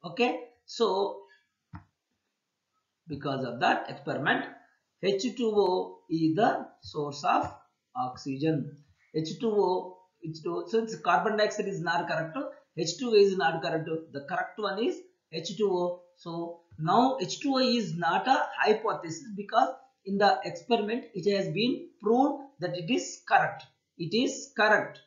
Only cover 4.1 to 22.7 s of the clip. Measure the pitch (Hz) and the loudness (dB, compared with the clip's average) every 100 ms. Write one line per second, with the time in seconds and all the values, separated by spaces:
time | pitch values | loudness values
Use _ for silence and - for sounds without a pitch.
4.1 | 123 151 247 - - _ _ _ _ 180 | -2 0 0 -2 -14 _ _ _ _ -2
5.1 | 196 254 202 226 208 196 185 - - _ | 0 -2 -2 0 2 2 2 -2 -10 _
6.1 | 160 160 156 233 - - _ - 151 147 | 0 2 4 2 0 -6 _ -12 -6 -6
7.1 | 135 - - - - _ _ _ - 127 | -4 0 0 0 -8 _ _ _ -6 -6
8.1 | - - 135 156 156 - - _ _ _ | -6 -8 -2 0 0 -2 -10 _ _ _
9.1 | 156 156 - 233 208 185 185 - - _ | -6 -4 -4 0 2 2 0 -4 -16 _
10.1 | _ 165 160 - 175 170 226 226 220 - | _ -12 -8 -6 -6 -2 -2 -2 -4 2
11.1 | 180 202 208 214 214 190 170 165 170 160 | 4 4 2 0 0 -4 -4 -2 -2 -2
12.1 | 165 127 131 - - _ - 165 - 247 | -4 -4 -6 -8 -12 _ -6 -6 -4 2
13.1 | 214 202 185 165 165 170 160 160 160 - | 6 6 6 0 0 -2 -4 -2 -6 -6
14.1 | 139 139 180 185 - 208 190 254 381 - | -12 -6 -4 -4 -4 -4 0 -2 -2 -10
15.1 | _ _ 165 160 185 202 180 175 175 - | _ _ -10 -8 -2 0 2 0 -4 -12
16.1 | _ 175 165 170 - _ - 160 202 262 | _ -10 -8 -8 -10 _ -6 2 6 6
17.1 | 262 175 - 285 262 254 240 196 160 170 | 2 -4 -4 0 2 4 2 0 -2 0
18.1 | 185 247 277 - - 165 214 220 151 165 | 2 4 2 2 0 2 4 2 -4 -6
19.1 | 160 - 95 101 226 254 - - _ - | -10 -10 -12 0 2 2 -2 -16 _ -6
20.1 | 196 202 185 175 - - 233 208 240 - | 4 4 4 0 -8 0 0 0 -4 -6
21.1 | 196 165 202 175 156 240 277 - _ 202 | -2 0 2 0 0 0 0 -6 _ 2
22.1 | 240 285 294 - _ 175 | 4 4 2 -10 _ -6